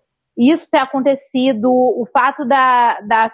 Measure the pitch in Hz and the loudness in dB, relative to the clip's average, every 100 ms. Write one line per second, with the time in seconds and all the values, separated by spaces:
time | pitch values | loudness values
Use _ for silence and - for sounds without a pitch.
0 | _ _ _ - 247 320 - 294 262 277 | _ _ _ 0 2 0 -2 -4 -2 -2
1 | 269 269 _ 262 262 220 247 254 254 208 | -2 -2 _ -4 -2 0 0 2 0 -2
2 | 226 262 254 285 254 269 254 247 240 196 | -4 -2 -2 -2 -2 0 2 2 0 -2
3 | 208 220 226 | -2 0 -2